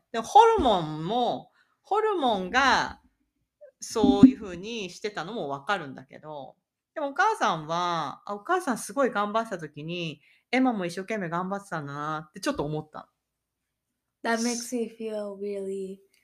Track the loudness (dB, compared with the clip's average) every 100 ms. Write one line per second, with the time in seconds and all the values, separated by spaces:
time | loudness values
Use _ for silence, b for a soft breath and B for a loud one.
0 | _ -6 6 8 8 8 4 2 0 -4
1 | -2 0 0 -2 -6 _ _ _ -2 0
2 | 2 2 2 0 0 2 4 4 2 -6
3 | _ _ _ _ _ _ -20 -20 -6 2
4 | 4 10 8 8 -4 -10 -10 -8 -10 -8
5 | -8 -8 -8 -6 -6 -6 -4 -4 -6 -14
6 | -18 -18 -16 -14 -16 -20 _ _ _ -8
7 | -4 0 0 2 0 0 -2 -2 -2 -2
8 | -4 -8 -10 -8 -2 0 0 -4 -4 0
9 | 0 2 -2 -2 -2 -6 -10 -12 -8 -6
10 | -6 -10 b b _ 2 2 2 -4 -6
11 | -6 -6 -4 -4 -4 -6 -6 -8 -8 -8
12 | -6 -6 -8 -8 -4 -2 -4 -6 -8 -14
13 | -18 _ _ _ _ _ _ _ _ _
14 | _ _ -2 0 0 -4 -4 -4 -4 -6
15 | -8 -6 -8 -8 -6 -6 -6 -6 -8 -12
16 | _ b